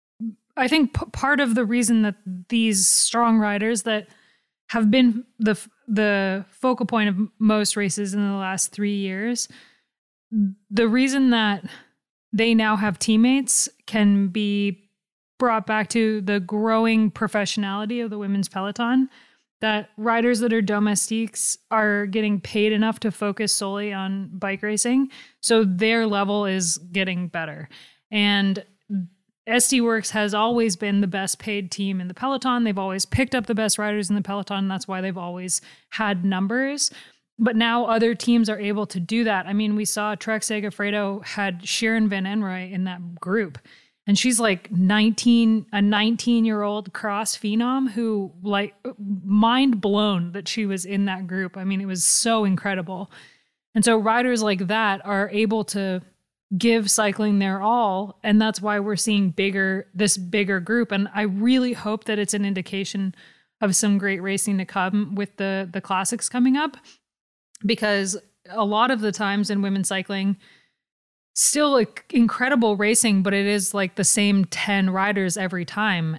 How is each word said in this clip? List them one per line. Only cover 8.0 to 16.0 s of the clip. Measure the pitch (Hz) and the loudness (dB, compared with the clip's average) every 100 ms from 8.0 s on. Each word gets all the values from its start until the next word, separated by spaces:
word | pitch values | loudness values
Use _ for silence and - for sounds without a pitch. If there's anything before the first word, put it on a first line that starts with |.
| 202 | -4
in | 202 | -2
the | 202 196 | -2 -2
last | 190 190 - | -4 -4 -4
three | - 208 202 | -2 -2 -2
years, | 196 190 226 240 - - - _ _ _ _ _ - 220 202 196 - | -4 -4 -4 -4 -6 -10 -20 _ _ _ _ _ -6 0 0 -2 -6
the | 202 233 | 0 2
reason | 247 269 269 262 | 4 2 4 2
that | 233 214 202 185 - - _ _ _ _ | 4 2 -2 -6 -16 -20 _ _ _ _
they | 208 226 | 0 4
now | 226 220 208 | 4 4 2
have | 208 170 | 0 -2
teammates | - 214 240 269 269 - - _ - | 2 4 6 4 2 0 -2 _ -4
can | 220 202 202 196 | 2 4 4 2
be | 214 208 202 202 180 _ _ _ _ _ - | 0 -2 0 0 -4 _ _ _ _ _ -2
brought | 247 220 214 | 0 0 0
back | 214 202 | -2 0
to | 233 | 2